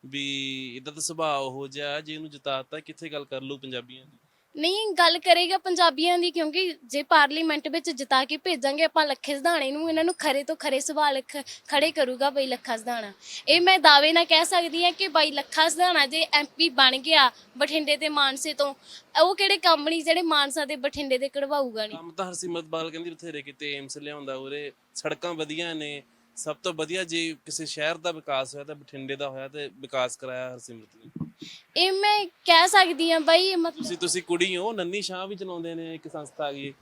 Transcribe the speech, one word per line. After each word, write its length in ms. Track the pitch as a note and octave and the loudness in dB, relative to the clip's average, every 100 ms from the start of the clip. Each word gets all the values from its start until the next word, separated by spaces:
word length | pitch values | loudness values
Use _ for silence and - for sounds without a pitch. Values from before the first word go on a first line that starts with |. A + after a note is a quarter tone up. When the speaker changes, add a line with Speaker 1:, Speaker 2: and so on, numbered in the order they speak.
| C3 | -10
Speaker 1:
ਵੀ 180 | C#3 C#3 C#3 C3+ C3+ C3 B2 | -8 -6 -6 -6 -10 -12 -14
ਇਹਦਾ 160 | C3+ | -14
ਤਾਂ 100 | D3+ | -10
ਸੁਭਾਅ 380 | D3+ D#3+ D#3 C#3+ | -8 -4 -2 -2
ਉਹੋ 280 | C3+ C3 C#3 | -4 -8 -12
ਜਿਹਾ 340 | C3+ D3 D3 | -8 -6 -8
ਜੇ 120 | D3+ | -8
ਇਹਨੂੰ 160 | D#3 D#3 | -12 -12
ਜਿਤਾਤਾ 500 | D3 C#3+ C3+ C3 D#3 | -10 -6 -6 -6 -14
ਕਿੱਥੇ 300 | D#3 D#3 D#3+ | -14 -16 -10
ਗੱਲ 160 | D3 C#3 | -10 -8
ਕਰ 160 | C3+ | -10
ਲੂ 160 | C3+ C#3 | -8 -12
ਪੰਜਾਬੀਆਂ 480 | C3+ B2+ B2 B2+ C3+ | -10 -12 -12 -20 _
ਦੀ। 120 | _ _ _ _ D4 | _ _ _ _ -4
Speaker 2:
ਨਹੀਂ, 360 | D#4+ G4 A4 | -2 -2 -4
ਗੱਲ 260 | F4 E4+ E4+ | 2 2 2
ਕਰੇਗਾ 380 | F#4 E4+ F4 F#4+ | 4 4 4 0
ਪੰਜਾਬੀਆਂ 600 | F#4+ F4+ E4+ C4+ E4+ F4 | -2 4 4 4 2 2
ਦੀ, 120 | F4 | 0
ਕਿਉਂਕਿ 440 | E4 D#4 D#4 F#4 D4+ A#3+ | -2 -2 0 -2 -6 -6
ਜੇ 180 | C#4 | -6
ਪਾਰਲੀਮੈਂਟ 640 | D4 D#4+ C#4+ D4+ D#4+ D4 D4+ | 4 6 6 2 -2 -2 -2
ਵਿੱਚ 220 | D#4+ F4 | -4 -4
ਜਿਤਾ 360 | C4 C4+ C4 C4 | -8 2 2 2
ਕੇ 120 | D4+ | -4
ਭੇਜਾਂਗੇ 460 | F#4 D#4 C4+ D4 | -2 -2 -2 0
ਆਪਾਂ 220 | D#4+ D#4+ D4+ | 2 2 0
ਲੱਖੇ 300 | C4+ - C#4 | -2 -4 -2
ਸਿਧਾਣੇ 360 | D4+ E4 C4+ | 0 0 -2
ਨੂੰ, 180 | D4 E4 | -4 -2
ਇਹਨਾਂ 140 | D#4+ | 0
ਨੂੰ 120 | E4 - | 0 0
ਖਰੇ 240 | D4+ C4+ | 0 0
ਤੋਂ 120 | C#4 D#4 | -2 -4
ਖਰੇ 240 | D4 C4+ | -2 -2
ਸਵਾਲ 420 | C#4+ D4+ D4 C4+ | -2 0 0 0
ਖ-, 220 | - C#4+ C4 - - | -6 -12 -12 -18 0
ਖੜੇ 240 | C#4+ D#4 | 2 2
ਕਰੂਗਾ 380 | D#4 B3+ B3+ C#4 | 2 -2 0 0
ਬਾਈ 180 | C#4 C4 | 0 -2
ਲੱਖਾ 300 | B3 - A3+ | -4 -4 -6
ਸਿਧਾਣਾ। 360 | A3 A#3+ G#3 G3 - - - | -4 -6 -6 -14 -16 -10 2
ਇਹ 140 | D#4+ | 6
ਮੈਂ 180 | F4 F#4 | 6 8
ਦਾਅਵੇ 340 | D4+ C#4+ D4+ | 10 10 8
ਨਾਲ 120 | E4 E4+ | 4 6
ਕਹਿ 200 | D#4+ E4 | 4 4
ਸਕਦੀ 380 | F4+ E4+ D#4+ | 2 0 0
ਹਾਂ 80 | F4 | 0
ਕਿ 160 | - F#4+ | 0 0
ਬਾਈ 240 | D#4 D#4 | 2 2
ਲੱਖਾ 380 | C#4+ C#4 - D#4+ | 0 -4 0 0
ਸਿਧਾਣਾ 360 | D#4+ F4+ E4 C#4 | 4 2 4 2
ਜੇ 220 | D#4 D#4 | 0 2
ਐਮ 120 | D4 D4 - | 0 0 0
ਪੀ 120 | E4 | 0
ਬਣ 280 | C4 C4 C4+ | 6 4 4
ਗਿਆ 340 | C4+ D#4 C4 - _ B3+ | 4 6 6 2 _ -4
ਬਠਿੰਡੇ 400 | D4 D#4 D4 D4 | -2 0 0 0
ਤੇ 120 | D#4 | 0
ਮਾਨਸੇ 440 | D4 C#4 C4+ D#4 | 2 0 0 -6
ਤੋਂ, 200 | D4 C#4+ C#4 - - _ D#4 | -2 -2 -4 -18 -20 _ 4
ਉਹ 140 | E4 F#4+ | 4 4
ਕਿਹੜੇ 220 | G4 G4 | 2 4
ਕੰਮ 320 | F4+ D#4+ D4 | 4 4 2
ਨਹੀਂ 140 | E4 | -2
ਜਿਹੜੇ 180 | D#4 E4 | 0 0
ਮਾਨਸਾ 440 | E4+ D4+ C#4+ D#4+ C#4 | 2 2 2 -2 -4
ਤੇ 100 | C4+ | -4
ਬਠਿੰਡੇ 420 | C#4 C#4+ C#4 B3+ | -6 -6 -2 -2
ਦੇ 120 | C4+ | -2
ਕਢਵਾਊਗਾ 580 | C#4 C#4 D4 C4 A3 G#3+ | -4 -2 -2 -2 -4 -8
ਨਹੀਂ। 100 | F#3+ | -10
Speaker 1:
ਕੰਮ 140 | E3+ | -14
ਤਾਂ 180 | E3 F#3 | -8 -8
ਹਰਸਿਮਰਤ 340 | F3 F#3 E3+ | -6 -6 -6
ਬਾਦਲ 260 | D#3+ E3 E3 | -6 -6 -6
ਕਹਿੰਦੀ 200 | D#3+ E3+ | -8 -12
ਬਥੇਰੇ 320 | D#3+ E3+ D3 | -12 -12 -12
ਕਿਤੇ 320 | C#3 C#3 D3 | -14 -12 -8
ਏਮਸ 240 | C#3+ C3+ D3 | -8 -10 -12
ਲਿਆਉਂਦਾ 380 | D3 D3 C3+ C3 | -12 -12 -10 -10
ਉਰੇ, 360 | C3+ C#3+ D3 - _ - | -10 -10 -12 -16 _ -10
ਸੜਕਾਂ 380 | D#3 D3+ F3 | -8 -6 -6
ਵਧੀਆ 400 | D#3+ D3+ D#3 E3+ | -6 -6 -6 -6
ਨੇ, 300 | D#3+ D3 C#3+ - _ _ - | -6 -8 -12 -16 _ _ -10
ਸਭ 200 | D#3 D3+ | -8 -6
ਤੋਂ 180 | F#3 | -6
ਵਧੀਆ 300 | D#3+ D#3 F3+ | -6 -6 -4
ਜੇ 320 | F3 E3 E3 D#3 - | -4 -4 -4 -8 -12
ਕਿਸੇ 200 | D3+ D#3 | -10 -8
ਸ਼ਹਿਰ 320 | - D3+ E3 | -4 -4 -2
ਦਾ 140 | F3 | -6
ਵਿਕਾਸ 440 | D#3 D3+ C3+ C3 C#3+ | -6 -4 -4 -4 -10
ਹੋਇਆ 100 | C#3+ | -14
ਤਾਂ 100 | D3+ | -16
ਬਠਿੰਡੇ 400 | C#3 C#3 C3+ C#3 | -16 -14 -10 -8
ਦਾ 140 | C#3 | -8
ਹੋਇਆ 180 | C3 C3+ | -8 -12
ਤੇ 220 | D3 C#3+ | -12 -14
ਵਿਕਾਸ 420 | F#3 C3+ C3 B2+ - | -14 -6 -2 -2 -4
ਕਰਾਇਆ 380 | C3 B2+ B2+ | -10 -8 -10
ਹਰਸਿਮਰਤ 360 | B2 - A#2 G#2+ _ | -12 -16 -20 -20 _
ਨੇ। 300 | - - - _ - - _ D#4 | -18 -12 -12 _ -18 -18 _ 0
Speaker 2:
ਇਹ 140 | F#4 | 0
ਮੈਂ 340 | F#4+ G#4 G#4 F#4 | 2 2 2 0
ਕਹਿ 420 | _ - E4 F4+ | _ 4 6 8
ਸਕਦੀ 440 | G4+ F#4 C#4+ E4 | 6 6 2 2
ਹਾਂ 80 | E4 | 2
ਬਾਈ, 360 | D4+ E4 F#4+ F4+ | 6 4 4 0
ਮਤਲਬ 280 | E4 D#4+ | -2 -4
Speaker 1:
ਤੁਸੀਂ, 140 | - F3 | -8 -4
ਤੁਸੀਂ 260 | F3 F#3 | -2 -4
ਕੁੜੀ 340 | E3+ F3 F#3+ F3+ | -2 0 0 0
ਹੋ, 160 | G#3 | -4
ਨੰਨੀ 280 | A3 F3 G3+ | -4 -4 -6
ਸ਼ਾਹ 260 | G3 F#3 F#3+ | -6 -8 -10
ਵੀ 80 | G3 | -10
ਚਲਾਉਂਦੇ 400 | F#3+ F3 E3 E3 | -10 -8 -8 -10
ਨੇ 200 | E3 E3 | -10 -12
ਇੱਕ 160 | D#3+ | -12
ਸੰਸਥਾ 340 | D#3 C#3+ - D3 | -12 -14 -6 -6
ਹੈਗੀ। 260 | C#3 C#3 C#3 | -6 -12 -12